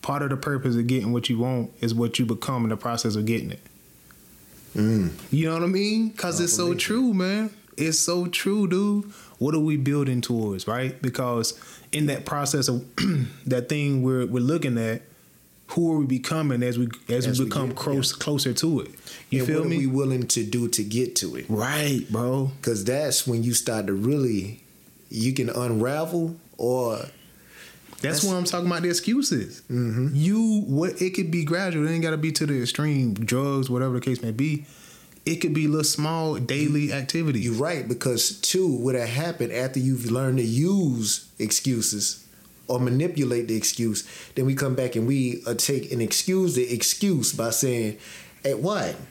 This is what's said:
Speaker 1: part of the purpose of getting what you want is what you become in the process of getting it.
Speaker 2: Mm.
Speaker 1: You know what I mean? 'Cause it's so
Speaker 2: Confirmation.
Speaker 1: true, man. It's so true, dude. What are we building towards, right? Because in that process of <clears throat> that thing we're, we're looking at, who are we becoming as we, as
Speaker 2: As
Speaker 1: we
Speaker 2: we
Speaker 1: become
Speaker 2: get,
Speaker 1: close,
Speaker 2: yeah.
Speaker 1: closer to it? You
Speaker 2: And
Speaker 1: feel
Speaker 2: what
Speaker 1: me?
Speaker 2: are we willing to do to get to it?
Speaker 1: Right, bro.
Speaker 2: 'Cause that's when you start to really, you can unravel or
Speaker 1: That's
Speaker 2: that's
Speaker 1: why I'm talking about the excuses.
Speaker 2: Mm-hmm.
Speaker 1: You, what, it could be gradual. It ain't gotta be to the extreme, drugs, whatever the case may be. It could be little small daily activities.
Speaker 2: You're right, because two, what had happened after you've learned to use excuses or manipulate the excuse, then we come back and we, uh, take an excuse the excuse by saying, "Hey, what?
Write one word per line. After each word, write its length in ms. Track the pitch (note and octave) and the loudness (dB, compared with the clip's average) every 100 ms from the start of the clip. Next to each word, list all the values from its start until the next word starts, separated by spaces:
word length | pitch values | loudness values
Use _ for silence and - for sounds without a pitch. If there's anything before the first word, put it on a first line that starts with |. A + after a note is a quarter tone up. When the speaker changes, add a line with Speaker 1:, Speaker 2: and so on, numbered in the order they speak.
Speaker 1:
part 200 | - C#3+ | -4 -2
of 60 | C#3+ | -2
the 80 | C3+ | -2
purpose 380 | D3 C#3 C3+ A#2 | -2 0 2 2
of 120 | A#2 | 2
getting 240 | B2+ G#2 | 2 2
what 160 | A#2+ A#2+ | 0 0
you 80 | A2+ | 0
want 320 | B2 B2+ A#2 - | 2 0 -2 -2
is 120 | A#2 | 0
what 240 | A#2 A#2 A#2 | 2 0 0
you 80 | A#2 | 0
become 380 | G#2+ - B2+ | 0 -2 0
in 60 | A2+ | 0
the 80 | G#2+ | 0
process 380 | A#2+ A#2 A2+ G#2+ | -2 -2 0 0
of 100 | G#2+ | 0
getting 260 | A2+ - | 0 -2
it. 80 | - - - - - - - - - - - - G#2+ | -10 -16 -20 -20 -20 -20 -20 -20 -20 -20 -20 -8 0
Speaker 2:
Mm. 360 | G#2+ A2 F2+ - - | 2 4 2 -4 -2
Speaker 1:
You 160 | C#3+ D#3+ | 0 2
know 60 | |
what 100 | E3 | 2
I 40 | F3 | 2
mean? 440 | F#3+ G#3 A3 A3 | 2 2 2 0
'Cause 280 | - F3 D#3+ | -2 -2 0
it's 100 | F3 | 0
so 140 | - F3 | 2 0
Speaker 2:
Confirmation. 120 | F3 | 0
Speaker 1:
true, 340 | - A3 C4 | 0 2 2
man. 360 | F#3+ F#3 G#3 A3 - - - | 2 2 0 -2 -6 -16 -2
It's 220 | D#3+ D#3 | 0 2
so 280 | - F3+ F3+ | 2 0 0
true, 400 | - F#3+ G#3 F#3+ | 0 2 2 2
dude. 380 | F3+ G#3 G#3 G3+ - - - | 2 2 2 -2 -14 -20 -2
What 160 | C3 D#3 | 0 2
are 40 | |
we 180 | D#3 D3+ | 2 2
building 420 | C3+ C#3+ C3+ B2 | 2 2 2 0
towards, 460 | - A#2 A2 F#2+ - | 0 0 0 -2 -2
right? 340 | A#2 C3 C3 | -2 -2 -2
Because 520 | B2+ A#2+ B2 A#2+ A2 - - - - | -4 -2 0 0 -2 -4 -18 -20 -8
in 160 | D3+ D3 | -2 0
that 180 | C3+ - | -2 -4
process 420 | D3 C3+ D3 C3+ | -2 0 0 2
of 160 | B2 - - | 0 -4 -2
<clears throat> 480 | G3 D#3 A2 - - | 0 2 -2 -4 0
that 240 | B2+ B2 | 0 0
thing 320 | D3+ C#3+ C3+ | 0 2 2
we're, 220 | B2+ B2+ B2 | 2 2 0
we're 180 | B2 | 0
looking 340 | B2 E3 D3 A#2 | 2 2 0 0
at, 240 | A2+ A2+ - - - - - - - | 0 -2 -8 -20 -20 -20 -20 -20 -4
who 240 | - E3+ | 0 2
are 40 | D#3 | 2
we 60 | C#3 | 2
becoming 560 | B2+ - D#3+ D3 B2 | 0 0 0 2 2
as 160 | B2 A#2+ | 0 0
we, 100 | A#2+ A2+ - | -2 -4 -2
as 160 | B2 B2 | 0 2
Speaker 2:
As 140 | B2+ | 2
Speaker 1:
we 60 | C3 | 0
Speaker 2:
we 40 | |
Speaker 1:
become 200 | D3 B2+ | 0 -2
Speaker 2:
get, 80 | - | -2
Speaker 1:
close, 340 | D3+ C#3 C3 | 0 0 0
Speaker 2:
yeah. 60 | - | -2
Speaker 1:
closer 300 | - D3 C3 | -2 0 0
to 280 | A#2+ D#3+ C#3+ | 0 0 0
it? 100 | - - - - - | -4 -14 -18 -20 -4
You 100 | C3 | -2
Speaker 2:
And 80 | B2+ | 2
Speaker 1:
feel 120 | D#3 | 0
Speaker 2:
what 80 | E3 | 0
Speaker 1:
me? 80 | E3 | 0
Speaker 2:
are 20 | |
we 80 | C3+ | 0
willing 400 | C3 C3+ B2+ B2 | 0 0 0 0
to 160 | A#2+ | -2
do 240 | G#2+ B2 A#2 | 0 -2 0
to 160 | A2+ | -2
get 320 | G#2 A2+ B2+ - | -2 -2 0 -2
to 180 | F2+ B1 | -4 -8
it? 80 | - | -2
Speaker 1:
Right, 560 | G#2+ B2 D3+ D3 C3 - | -2 0 0 0 0 0
bro. 420 | A2 B2 C3 C3+ C3+ | -2 0 0 -2 -2
Speaker 2:
'Cause 220 | - G#2+ | -2 0
that's 420 | G2 C3 D3 B2 - | 0 0 0 0 0
when 180 | A#2 | 0
you 100 | A#2+ | 2
start 340 | A#2 - A2 G2+ | 0 0 -2 -2
to 60 | |
really, 680 | G2 A2+ D3 B2+ G#2 F#2+ A#2 - - - - - | 0 2 2 2 0 -4 -10 -20 -20 -20 -20 -10
you 240 | A2 A#2 | -2 0
can 160 | C3 A#2 | 0 -2
unravel 840 | A2+ B2 A2 A#2+ D3 E3 F3 E3 E3 - - | -2 0 0 0 0 -2 -2 -4 -6 -16 -4
or 400 | A#2 B2+ A#2+ A2+ | -2 0 0 -4
Speaker 1:
That's 140 | C#3+ - - - - - - - - - | -8 -14 -20 -20 -20 -20 -20 -20 -20 -6
Speaker 2:
that's 220 | C#3 D3+ | -2 0
Speaker 1:
why 120 | G3 F3+ | 0 0
I'm 60 | |
talking 240 | F3 F3 F3 | 0 0 0
about 160 | E3+ | 0
the 60 | F3 | 0
excuses. 720 | E3+ - B3 - C3+ F#2+ - - | 0 0 0 2 0 -2 -10 -4
Speaker 2:
Mm-hmm. 380 | B2 A#2+ A2+ C3+ | -2 0 0 2
Speaker 1:
You, 480 | C#3+ D#3+ G#3+ A3+ G#3+ D3 | 4 4 4 4 2 2
what, 340 | C#3 F3+ - | 0 0 0
it 120 | F#3 F#3 | -2 0
could 160 | E3+ | 0
be 120 | E3+ | 0
gradual. 440 | D3+ E3+ F#3+ D#3+ D3+ | 2 0 0 0 0
It 40 | |
ain't 120 | E3 | 2
gotta 140 | D#3+ D#3 | 0 0
be 140 | D#3+ | 0
to 120 | D3+ D3+ | 0 0
the 160 | C3+ | 0
extreme, 520 | A#2 - D3+ C#3+ B2 | 0 0 2 2 2
drugs, 560 | G2+ A2 B2 C#3 C#3 B2+ | 0 0 0 2 0 0
whatever 240 | B2 C3 B2 | 0 0 0
the 60 | |
case 200 | C3+ A#2+ | 0 -2
may 100 | A#2 | -2
be. 340 | A2 D3+ D3 - - - - - - - | 0 0 0 -6 -20 -20 -20 -20 -8 -4
It 120 | E3 | -2
could 160 | E3+ D3+ | 0 2
be 120 | D3+ | 2
little 160 | D#3 | 2
small 520 | D3+ - D3+ E3 D#3+ C#3+ | 2 0 0 0 -2 -2
daily 580 | B2 C#3+ D3+ D3 D3 | -2 0 2 2 0
activities. 500 | C#3 C3 E3 D#3+ A#2+ | -2 -2 -2 0 0
Speaker 2:
You're 120 | A#2+ A2+ | 0 0
right, 320 | D3+ E3 A#2 | 0 -2 -4
because 520 | A#2+ C3+ A#2 - - | -2 0 0 -2 -2
two, 260 | - F#3 F#3 | 0 2 2
what 260 | B2 B2 | 2 0
had 160 | B2+ A#2 | 0 0
happened 420 | B2+ E3 E3 A#2+ | -2 -2 -2 -4
after 260 | A#2+ C3 C3 | -2 -2 0
you've 320 | C3 B2+ A#2 | 0 0 0
learned 260 | A#2+ C3+ B2+ | 0 2 2
to 60 | |
use 840 | A2+ A#2+ E3 G3 E3 A#2+ G#2 - - - | 2 2 2 2 2 0 0 -2 -4 -6
excuses 840 | G#2+ - C#3 A#2+ G#2+ G#2 - - - - - - - | 0 0 2 0 0 -2 -4 -6 -16 -20 -20 -20 -4
or 120 | B2+ | 0
manipulate 680 | B2+ B2+ F3 D3 B2+ A#2+ A2+ | 2 2 2 0 0 0 0
the 80 | A2 | 0
excuse, 520 | - - A2+ G#2 - - - - | 0 0 0 -2 -6 -16 -8 0
then 100 | C3 | 0
we 80 | |
come 220 | C3+ C#3 B2+ | 2 0 0
back 200 | B2+ A2+ | 0 0
and 120 | A2+ | 2
we, 340 | C#3 B2 A#2+ A#2 | 2 0 -2 -4
uh, 80 | A#2 | -2
take 360 | - C#3 - | 0 0 -2
an 80 | A#2+ | -2
excuse 520 | A2 - - F#3+ F#3 B2 | 0 0 2 2 2 2
the 160 | A#2+ | 0
excuse 600 | A#2+ - - G3+ D#3+ A2 | 0 0 2 2 2 0
by 160 | - A#2 | -2 -2
saying, 480 | - C3+ A#2 A2 G#2+ - - - - | 0 0 0 -2 -4 -14 -18 -20 -6
"Hey, 100 | C#3 | -4
what? 420 | A2+ D#3+ G#3 F#2+ D#3+ C#3 | 0 0 -2 -4 -6 -14